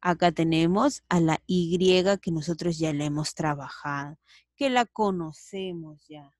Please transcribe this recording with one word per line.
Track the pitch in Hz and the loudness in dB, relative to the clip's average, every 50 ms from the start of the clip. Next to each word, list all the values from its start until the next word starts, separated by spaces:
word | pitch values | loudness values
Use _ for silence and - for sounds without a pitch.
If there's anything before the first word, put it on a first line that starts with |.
Acá | - 180 175 - - 175 160 | 2 0 0 4 2 2 2
tenemos | - 170 165 165 160 165 170 180 202 240 294 277 - _ _ | 2 2 2 4 4 4 4 4 4 2 2 0 -2 _ _
a | - 180 | 2 2
la | 165 160 160 - _ | 4 4 2 0 _
Y | - 185 180 175 165 170 180 180 185 185 185 180 190 202 190 | 0 0 0 2 0 0 2 4 4 4 4 4 2 0 0
que | - - | 0 -4
nosotros | 165 160 147 156 170 156 - 175 170 160 | -4 -4 -2 -4 -6 -4 -2 -4 -2 -2
ya | 160 160 151 | -2 -2 -2
la | 143 147 | -2 -2
hemos | 151 147 147 156 - - | -2 -2 -4 -4 -6 -6
trabajado, | - 160 156 147 143 139 135 - - - 147 143 143 139 143 156 _ _ _ - - _ _ _ | -4 -2 -2 -2 -2 -6 -14 -16 -12 -8 -6 -6 -6 -6 -10 -12 _ _ _ -20 -20 _ _ _
que | _ 285 269 | _ -2 0
la | 254 247 240 | 0 0 0
conocemos | - _ - 214 202 190 180 165 160 156 - - - - 196 190 185 175 170 160 156 151 151 _ _ | -2 _ -2 0 0 0 -2 -4 -8 -10 -16 -20 -14 -12 -10 -8 -8 -8 -10 -12 -14 -18 -20 _ _
ya. | 151 151 143 139 _ _ | -20 -20 -20 -20 _ _